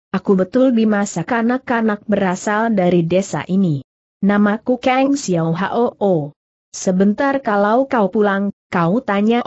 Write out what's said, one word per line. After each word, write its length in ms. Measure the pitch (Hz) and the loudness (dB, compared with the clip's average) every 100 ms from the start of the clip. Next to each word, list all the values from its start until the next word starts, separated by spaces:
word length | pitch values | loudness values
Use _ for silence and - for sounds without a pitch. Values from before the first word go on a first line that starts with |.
| _ | _
"Aku 240 | 190 - 196 | -6 0 0
betul 400 | 185 254 262 233 | 2 2 2 2
di 80 | |
masa 400 | 220 202 202 - | 2 0 -2 -4
kanak-kanak 800 | 165 233 226 254 - 233 220 208 | -4 -2 -2 -2 -2 -2 -2 -2
berasal 640 | - 202 190 185 - 208 233 208 | -2 0 0 -2 -2 -2 0 0
dari 240 | 180 175 | 2 2
desa 480 | 165 180 196 156 - | 2 0 -2 -6 -4
ini. 320 | 190 185 139 - _ _ - | 0 0 -2 -6 _ _ -4
Namaku 560 | 196 208 208 220 - 254 | 0 2 2 0 -2 -2
Kang 400 | 262 254 269 277 | 0 2 2 0
Xiao 400 | - 170 165 165 | -2 -2 0 -2
Hao. 800 | 196 233 233 - 202 170 147 - _ _ _ | -2 -2 -2 0 0 0 -2 -12 _ _ _
Sebentar 720 | - - 185 202 208 277 269 | -8 -2 2 2 2 0 -2
kalau 480 | 247 202 202 233 269 | -2 0 2 2 0
kau 240 | 254 190 | 0 0
pulang, 400 | 220 202 196 202 - - | 2 0 0 -4 -6 -6
kau 320 | 190 170 220 | -2 0 0
tanya 400 | 269 202 208 233 | -2 0 0 0